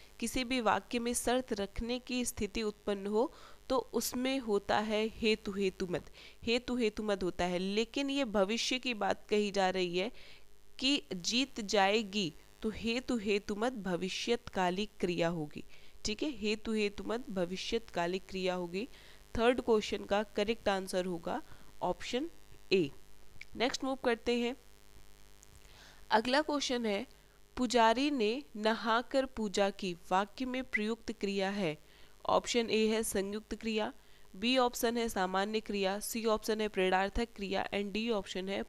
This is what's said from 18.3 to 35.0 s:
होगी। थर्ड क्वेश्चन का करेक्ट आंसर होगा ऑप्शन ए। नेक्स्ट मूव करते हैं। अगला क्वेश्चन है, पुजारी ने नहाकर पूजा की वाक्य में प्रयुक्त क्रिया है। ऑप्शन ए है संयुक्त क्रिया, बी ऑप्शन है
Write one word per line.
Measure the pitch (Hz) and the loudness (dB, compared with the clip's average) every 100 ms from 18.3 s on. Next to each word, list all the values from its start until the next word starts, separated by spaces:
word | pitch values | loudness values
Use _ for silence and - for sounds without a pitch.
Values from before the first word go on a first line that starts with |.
| 190 185 | -4 -2
होगी। | 180 175 185 262 - - - - | -2 -2 -4 -6 -10 -20 -20 -6
थर्ड | - 233 262 | 2 4 6
क्वेश्चन | 240 214 - 202 | 6 4 4 -4
का | 202 202 220 - | 0 0 0 0
करेक्ट | 202 220 - | 0 0 0
आंसर | 190 190 185 | 0 0 -2
होगा | 185 170 180 233 - - - - | 0 -2 -4 -6 -6 -14 -14 -4
ऑप्शन | 180 175 - 240 339 - - - - | -2 -2 -2 -2 -4 -8 -16 -14 2
ए। | 381 143 - - - - - - - | 4 4 -4 -14 -14 -14 -12 -10 -2
नेक्स्ट | 247 - | -2 0
मूव | 269 262 | -4 -2
करते | 247 233 240 240 | 0 0 0 0
हैं। | 240 - - - - - - 101 101 101 - - - - - - - | 0 -4 -12 -20 -20 -18 -16 -16 -18 -20 -20 -20 -20 -20 -20 -18 0
अगला | 214 233 269 | 2 4 2
क्वेश्चन | 311 294 - 240 220 | 2 0 0 0 0
है, | 196 254 - - - - - | -2 -4 -14 -20 -20 -10 -2
पुजारी | 247 240 226 226 294 | 2 6 6 6 2
ने | 285 208 254 - 208 | 2 2 0 -4 -2
नहाकर | 214 226 233 226 - 269 262 | 0 2 2 0 2 0 0
पूजा | - 214 185 196 | 0 -2 2 2
की | 196 190 170 - | 2 -4 -6 0
वाक्य | 185 208 - | 2 2 -2
में | 254 254 | -4 -4
प्रयुक्त | 262 - 214 226 - | -2 -2 0 -2 -4
क्रिया | 226 196 196 190 | -4 -2 0 0
है। | 202 175 156 - - - - | 0 -2 -2 -10 -20 -20 -6
ऑप्शन | - 185 - 240 226 | 2 4 4 2 2
ए | 220 220 | 4 4
है | 220 | 4
संयुक्त | 226 202 196 214 - | 0 0 0 -4 -6
क्रिया, | 220 226 214 220 - - - - 185 | -6 -2 0 -2 -6 -18 -20 -18 -2
बी | 233 262 | 2 4
ऑप्शन | 247 - 233 | 4 4 0
है | 240 | 2